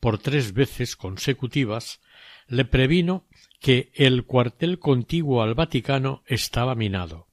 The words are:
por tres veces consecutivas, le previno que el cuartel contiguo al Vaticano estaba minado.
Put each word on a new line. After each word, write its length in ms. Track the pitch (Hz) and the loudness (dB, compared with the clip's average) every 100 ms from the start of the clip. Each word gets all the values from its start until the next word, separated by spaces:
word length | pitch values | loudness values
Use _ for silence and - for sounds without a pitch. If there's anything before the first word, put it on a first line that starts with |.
por 180 | 117 107 | 0 -2
tres 340 | - 143 117 | -2 -2 -2
veces 440 | 98 139 - 123 - | 0 -2 -2 -8 -8
consecutivas, 1040 | 92 98 - 131 123 147 123 110 - - _ - - - _ | -10 -8 -4 -4 -4 -2 -2 -4 -8 -16 _ -20 -20 -20 _
le 200 | 123 135 | -2 0
previno 580 | 131 131 170 175 185 _ _ _ _ | 2 4 2 2 -2 _ _ _ _
que 320 | - 123 123 | 2 2 2
el 320 | - 139 127 - | 2 4 4 2
cuartel 520 | 127 120 - 165 180 | 0 0 0 -4 -2
contiguo 640 | 147 131 117 165 156 127 | 2 0 2 -2 0 2
al 120 | 110 | 2
Vaticano 680 | 120 160 131 110 139 131 135 - | 0 0 -2 0 -2 -2 -6 -4
estaba 480 | 120 - - 123 | -4 -2 -2 -2
minado. 520 | 123 107 95 90 82 - | 0 -2 -2 -6 -12 -20